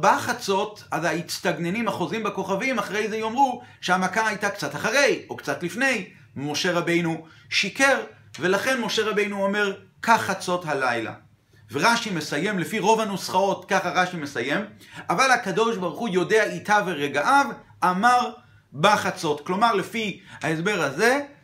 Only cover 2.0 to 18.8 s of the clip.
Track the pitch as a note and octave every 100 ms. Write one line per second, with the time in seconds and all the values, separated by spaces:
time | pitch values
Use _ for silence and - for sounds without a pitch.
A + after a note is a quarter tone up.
2 | E3 A3 G#3 F#3+ F#3 G3 C4 A#3+ F#3 G3
3 | A3 A3 A3 A#3 C4+ B3 - - - F#3
4 | F#3 A3 A3 G#3 G3+ G3 D3 C#3+ G#3+ B3
5 | C4+ D#3+ - A#2+ - C#3+ E3+ F#3 C4+ A#3
6 | F3+ - - - C#3+ D3 F#3 E3+ E3+ E3+
7 | E3+ D#3+ - - - - G3 - C#4 B3
8 | G#3+ - - - E3 G3 G3 C4 G#3+ G#3+
9 | G#3+ G3+ G#3 G3+ G3 G#3 G3+ G3 - _
10 | - A3+ - F#3 - F3 E3 C#3 B2+ A#2+
11 | G#2 G#2+ - _ _ _ - C#3 G3+ A#3
12 | A3 F3 D3+ D3 F#3+ G3 D3+ A3 F#3+ A3
13 | G#3+ F#3+ - F#3 G3 F3+ - G3+ F3 F3+
14 | F3+ F3+ C#3+ B2+ B2+ E3+ G#3 - - -
15 | - F3 C4 B3 G3 F3+ A3+ A3+ F3+ C#3+
16 | A#3 F3+ E3 A3 G3+ F3 - G#3 F#3 D#3
17 | C#3+ C3+ A3 C#4 C4+ G3 - - F3 F3+
18 | A#3 B3 A3+ A3+ _ - _ C3+